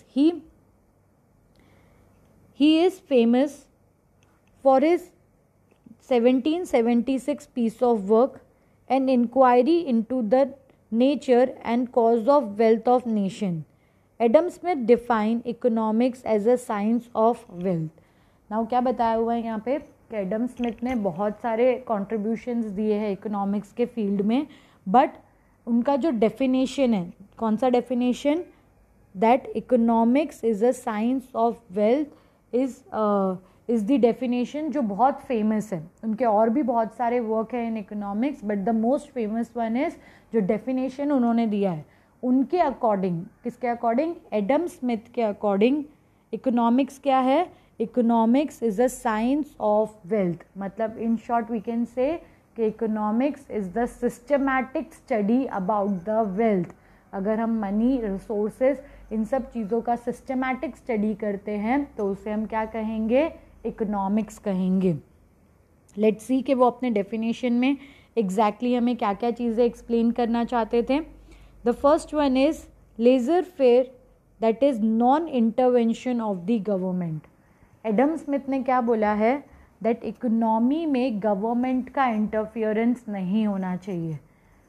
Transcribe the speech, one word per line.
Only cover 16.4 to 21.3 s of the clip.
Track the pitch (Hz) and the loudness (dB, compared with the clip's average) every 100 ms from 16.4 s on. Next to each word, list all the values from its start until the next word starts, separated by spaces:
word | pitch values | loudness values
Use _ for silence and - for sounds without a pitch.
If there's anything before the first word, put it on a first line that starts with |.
| 208 | 2
a | 247 | 0
science | - 214 208 233 240 - | 0 -4 0 -2 -2 0
of | 226 233 - 175 | 2 2 -6 -6
wealth। | 185 165 156 - _ _ _ _ - | -4 -2 -4 -10 _ _ _ _ -8
Now | 214 226 | -6 -2
क्या | 247 | 0
बताया | 247 247 233 | 0 0 0
हुआ | 226 226 | 0 0
है | 233 | -2
यहाँ | 226 220 226 | -4 -6 -4
पे | 294 | -4
कि | - _ - 220 | -6 _ -12 -8
एडम | 185 214 247 | -4 -4 -4
स्मिथ | - 240 226 | -4 -6 -4
ने | 240 254 | -4 -2
बहुत | 202 160 208 | -4 -2 -4